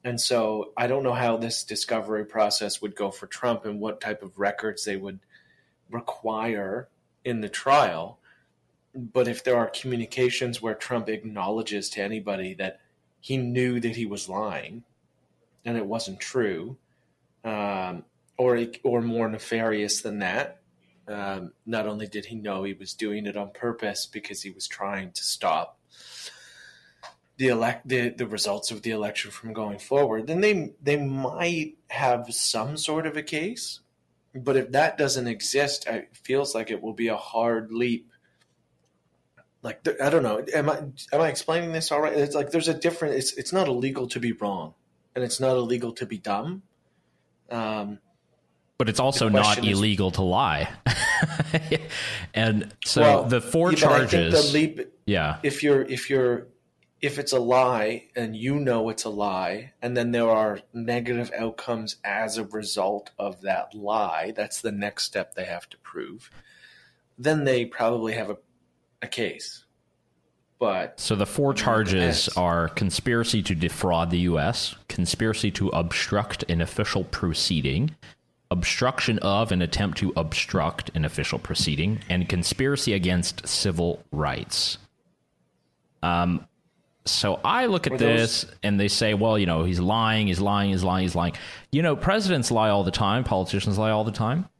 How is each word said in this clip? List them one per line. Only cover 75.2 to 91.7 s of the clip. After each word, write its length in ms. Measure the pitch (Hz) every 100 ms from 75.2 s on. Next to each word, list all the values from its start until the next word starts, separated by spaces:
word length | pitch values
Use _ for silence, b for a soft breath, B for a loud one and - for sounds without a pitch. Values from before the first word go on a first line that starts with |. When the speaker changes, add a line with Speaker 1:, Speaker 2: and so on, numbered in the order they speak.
| 110 107 104
Speaker 2:
to 160 | - 98
obstruct 760 | 82 85 - - 101 113 - -
an 100 | 85
official 420 | 82 - - 101
proceeding, 920 | 85 - 87 80 - 82 67 71 151 - B B _ _ _
obstruction 680 | 90 85 - 127 131 - 110
of 320 | 98 101 110
an 80 | 90
attempt 380 | 82 - 101 -
to 140 | 98 -
obstruct 720 | 78 - - 95 78 - -
an 100 | 80
official 340 | 76 - 69 -
proceeding, 600 | - 80 76 71 90 107 -
and 180 | 90 85
conspiracy 640 | 90 85 - 135 139 -
against 520 | 101 90 90 85 - -
civil 560 | - 101 85 85 - -
rights. 680 | 71 73 - - - - - - _ _ _ _ _ _ _ _ _ _ _
Um, 440 | 87 87 87 85 - _ _ _ _ _
so 360 | - - 202 -
I 220 | 123 233 247
look 200 | 185 -
at 60 |
Speaker 1:
Were 40 | 127
those 440 | 117 117 117 -
Speaker 2:
this 100 | - -
and 160 | 104 101
they 80 | 101
say, 260 | - 110
"Well, 240 | 104 110 107
you 80 | 90
know, 180 | 82
he's 160 | 85 87
lying, 460 | 90 113 110 110 104
he's 120 | 87
lying, 300 | 101 101 101
he's 120 | 95
lying, 180 | 92 92
he's 100 | 92
lying." 200 | 87 87 - B B B